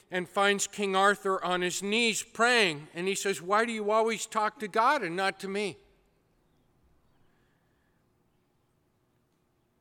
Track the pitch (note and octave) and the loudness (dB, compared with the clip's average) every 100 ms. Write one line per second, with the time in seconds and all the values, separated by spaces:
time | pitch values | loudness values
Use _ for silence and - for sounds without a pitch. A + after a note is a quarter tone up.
0 | _ F3+ F3+ - G3+ G3+ - - G3+ F#3+ | _ -6 -4 2 2 2 -2 -4 0 4
1 | G3 G3 G3 F#3+ F3 F3+ F3+ F3 G3 A3 | 4 2 -2 -2 -2 -2 -2 -4 -2 0
2 | A#3 G3 - - A#3 B3 G3 D3 D#3 E3 | 2 0 -6 0 2 4 2 0 -8 -6
3 | F#3 F#3+ G3+ F#3+ E3+ G#3 A#3 A3 G#3 A3 | -4 -2 -4 -4 0 2 2 -2 0 2
4 | A3+ A3 - A3 G#3+ - G#3+ G#3+ A#3+ D4+ | 2 -2 -4 -2 -2 -4 -4 2 2 2
5 | F#3 E3+ F#3+ F#3+ G3 G3 G3+ C3+ _ _ | -2 -2 -4 -4 -8 -6 -6 -8 _ _
6 | _ _ _ _ _ _ _ _ _ _ | _ _ _ _ _ _ _ _ _ _
7 | _ _ _ _ _ _ _ _ _ _ | _ _ _ _ _ _ _ _ _ _
8 | _ _ _ _ _ _ _ _ _ _ | _ _ _ _ _ _ _ _ _ _
9 | _ _ _ _ _ _ _ _ | _ _ _ _ _ _ _ _